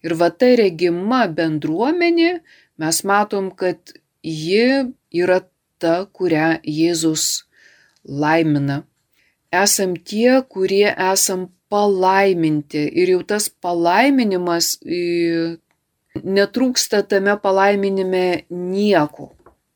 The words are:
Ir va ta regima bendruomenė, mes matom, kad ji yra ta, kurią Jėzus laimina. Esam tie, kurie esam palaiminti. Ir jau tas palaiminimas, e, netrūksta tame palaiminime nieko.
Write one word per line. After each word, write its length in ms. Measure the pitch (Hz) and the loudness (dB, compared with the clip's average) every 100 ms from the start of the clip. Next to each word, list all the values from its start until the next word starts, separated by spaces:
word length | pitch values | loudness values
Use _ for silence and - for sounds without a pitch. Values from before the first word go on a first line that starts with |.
Ir 120 | 165 165 | -6 0
va 140 | 170 | 0
ta 180 | - 247 | 2 4
regima 760 | 247 202 165 175 175 196 254 202 | 4 2 2 -2 0 -2 0 0
bendruomenė, 1040 | 156 160 156 151 165 247 349 339 339 330 359 _ _ _ - | -2 -2 -2 -4 -2 -2 0 0 2 0 -2 _ _ _ -8
mes 220 | 156 165 | -4 -4
matom, 480 | 196 202 208 202 190 | 0 0 0 -4 -6
kad 400 | 185 185 170 - - _ _ | -4 -4 -4 -14 -20 _ _
ji 760 | 156 160 156 202 240 269 254 - _ | -10 -8 0 2 2 2 -2 -10 _
yra 320 | 170 180 185 185 _ _ _ | -2 2 0 -2 _ _ _
ta, 160 | 170 170 | 0 0
kurią 560 | 196 _ 180 156 160 160 | -2 _ -2 0 0 -2
Jėzus 800 | - 151 165 165 160 156 - - _ _ _ _ _ _ | -4 -2 0 0 -2 -2 -4 -6 _ _ _ _ _ _
laimina. 760 | - 143 151 165 160 147 139 139 - _ _ _ _ _ _ | -12 -4 0 0 2 0 -2 -4 -10 _ _ _ _ _ _
Esam 440 | 180 202 - 190 175 | 0 2 0 -2 -4
tie, 440 | - 208 240 262 | -6 -2 2 2
kurie 460 | 254 190 190 196 208 | 0 -6 0 2 2
esam 600 | - 185 190 - 185 180 _ | 0 0 0 0 -4 -8 _
palaiminti. 1200 | _ 208 208 190 185 190 196 175 160 151 147 151 147 | _ 0 0 2 2 4 2 2 0 0 -4 -4 -2
Ir 240 | - 180 | 0 2
jau 80 | 185 | 0
tas 280 | - 208 - | 0 -4 -4
palaiminimas, 1300 | _ 180 170 170 185 269 277 220 185 180 170 - - | _ -6 0 2 4 4 2 2 0 -2 -2 -2 -6
e, 800 | - 175 175 170 170 165 165 165 _ _ _ _ _ - | -8 -6 -2 -2 -2 -2 -4 -8 _ _ _ _ _ -12
netrūksta 840 | 190 196 202 240 254 247 - 208 | -2 0 0 0 -2 -2 -2 -2
tame 340 | 202 202 196 208 | 0 0 0 0
palaiminime 1080 | 196 190 196 202 196 190 185 185 180 175 _ | 0 2 2 2 0 -2 -2 0 0 -2 _
nieko. 880 | 175 180 190 208 180 147 - 147 _ - _ _ | -10 -6 -2 2 2 0 -6 -20 _ -20 _ _